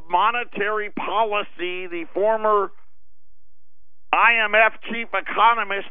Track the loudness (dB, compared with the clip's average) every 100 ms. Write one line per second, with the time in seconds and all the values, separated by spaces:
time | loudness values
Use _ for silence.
0 | 0 2 4 2 -2 -4 -2 -2 -4 -4
1 | -2 0 2 0 -2 -4 -6 -6 -6 -6
2 | -6 0 2 2 4 4 2 -4 -8 -8
3 | -10 -10 -10 -10 -10 -10 -10 -8 -8 -8
4 | 0 4 6 6 4 6 4 2 -6 -6
5 | -4 -4 -2 2 4 4 0 -4 -4